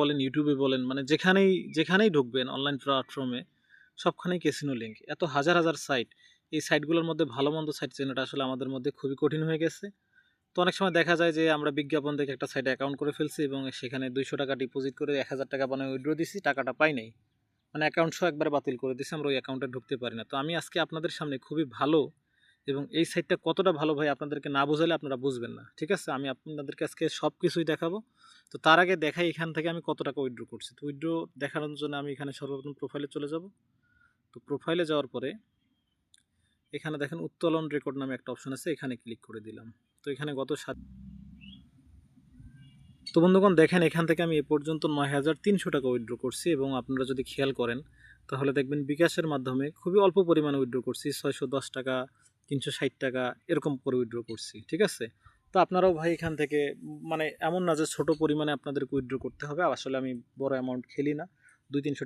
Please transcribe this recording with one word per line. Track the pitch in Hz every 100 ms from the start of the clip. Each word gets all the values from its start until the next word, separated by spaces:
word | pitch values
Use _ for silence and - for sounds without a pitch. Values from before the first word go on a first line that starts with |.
বলেন, | 147 147
YouTube-এ | 135 151 147 139
বলেন, | 135 131 127
মানে | 135 135
যেখানেই, | 151 185 190 196 185 - 143
যেখানেই | 160 190 220 147
ঢুকবেন | 123 131 127 135
অনলাইন | 143 139
প্ল্যাটফর্মে, | 143 135 127 - 131 123 - _ _ - _ -
সবখানেই | 175 - 175 180
ক্যাসিনো | 160 - 143 123
লিংক। | 113 110 -
এত | 151 170
হাজার | 139 143 175
হাজার | 165 147 -
সাইট, | 135 113 _ _ _ _
এই | 156 -
সাইটগুলোর | 151 147 165 165
মধ্যে | 160 156
ভালো | 120 143
মন্দ | 156 151 -
সাইট | 135 -
চেনাটা | 135 131 127
আসলে | 139 131
আমাদের | 131 131
মধ্যে | 135 135 -
খুবই | 135 135
কঠিন | 151 156 160
হয়ে | 156
গেছে। | 160 - 202 - _ _ _ _ _
তো | -
অনেক | 180 -
সময় | 190 170
দেখা | 160 170
যায় | 170 156
যে | 160 151
আমরা | 147 143
বিজ্ঞাপন | 143 151 143 147
দেখে | 139 131
একটা | 135
সাইটে | 139 127
অ্যাকাউন্ট | 127 139 143
করে | 147 143
ফেলছি | 151 - 143
এবং | 139 135 -
সেখানে | 127 131 131 127
দুইশো | 131 139
টাকা | 139 131
ডিপোজিট | 131 143 135 131
করে | 147 139
এক | 123
হাজার | 131 135
টাকা | 135 131
বানায় | 135 135
উইথড্র | 131 135 156
দিছি, | 165 202 147
টাকাটা | 135 131 123
পাই | 156 139
নাই, | 113 - _ _ _ _ _
মানে | 151 151
অ্যাকাউন্ট | 170 165 -
সহ | 180
একবারে | 147 156 143
বাতিল | 143 123
করে | 131 127
দিছি, | 135 160
আমরা | 143
ওই | 131
অ্যাকাউন্টে | 127 131 131
ঢুকতে | 127 - 131
পারি | 120 113
না। | 110
তো | 139
আমি | 147 165
আজকে | - 180
আপনাদের | 160 160 139 -
সামনে | 156 131 -
খুবই | 147 143 110
ভালো, | 139 160 139 - _ _ _ _ -
এবং | 139 139 151
এই | 165
সাইটটা | 175 - 180 160
কতটা | 160 185 156
ভালো | 156 143
ভাই | 151
আপনাদেরকে | 135 147 147 147 139
না | 143
বোঝালে | 151 165 156
আপনারা | 147 131
বুঝবেন | 139 127 117 113
না, | 117 -
ঠিক | 156 202
আছে? | - 135
আমি | 139
আপনাদেরকে | 127 156 151 139 - 151
আজকে | - 160 -
সব | 151 -
কিছুই | 180 170 160
দেখাবো। | 151 170 202 - _ - - _
তো | - 160
তার | 165
আগে | 180 185
দেখাই | 151 165 175
এখান | 156 165 156
থেকে | 165
আমি | 165 156
কত | 147 143
টাকা | 139
উইথড্র | 131 117 117
করছি। | 113 - 127
তো | 147
উইথড্র | 139 160 165 170 131
দেখানোর | 139 160 147 147
জন্য | 147 143
আমি | 143
এখানে | 139 139 135
সর্বপ্রথম | 139 139 143 135
প্রোফাইলে | 135 147 143
চলে | 151 143
যাব। | 160 190 - _ _ _ _ _ _ _
তো | 120 -
প্রোফাইলে | 143 - 165 160
যাওয়ার | 151 131
পরে | 127 135 214 _ _ _ _ _ _ _ _ _ _ _ _ _
এখানে | 147 160 151
দেখেন | 139 165 160
উত্তোলন | - 170 160 156
রেকর্ড | 143 143 135
নামে | 135 127
একটা | -
অপশন | 120 139 135
আছে, | 180
এখানে | 147 135 120
ক্লিক | 117 113 -
করে | 107 107
দিলাম। | 110 113 - _ _
তো | 143
এখানে | 139 151 135
গত | 131 147
সাত, | - 131 - - - - - - - - - _ _ - _ _ _ - - - - - - - -
তো | 165
বন্ধুগণ | 175 190 196 160
দেখেন | 160 180 160
এখান | 170 165
থেকে | 160 170
আমি | 156
এ | 135
পর্যন্ত | 151 147 160 160 147
নয় | 139 143
হাজার | 143 151
তিনশো | 208 190 180
টাকা | 147 127
উইথড্র | 123 113 120
করছি, | 127 - 180 147
এবং | 135 131
আপনারা | 120 131 131
যদি | 131 127
খেয়াল | - 135 127
করেন | 120 120 - _ - - -
তাহলে | 135 139 131
দেখবেন | 131 147 139
বিকাশের | 147 165 - 160
মাধ্যমে | 143 131 131 143 -
খুবই | 175 196 196
অল্প | 185 170
পরিমাণে | 160 151 139
উইথড্র | 127 123 123
করছি, | 120 147 139
ছয়শো | 143 - 131 135
দশ | - 131
টাকা, | 131 127 131 _ _ _ _
তিনশো | 139 151 143
ষাট | 135 -
টাকা | 135 127 127 - -
এরকম | 165 156 135
করে | 139 127
উইথড্র | 117 120 117
করছি, | 113 - 107 -
ঠিক | 160 202
আছে? | - 117 - _ _ _
তো | 185
আপনারাও | 170 185 185 160
ভাই | 165 165
এখান | 165 151
থেকে, | 147 147 143 - - 151 160
মানে | 160 156 - 160
এমন | 180 180
না | 151
যে | 156
ছোট | - 147 151
পরিমাণে | 156 151 151 143
আপনাদেরকে | 147 139 135 139
উইথড্র | 127 135
করতে | - - 147
হবে, | 147 175 123
আসলে | 135 131
আমি | 131 120 - -
বড় | 135 131
অ্যামাউন্ট | 127 127 -
খেলি | - 143 151
না, | 180 _ _ _ _
দুই | 139 143
তিনশো | 139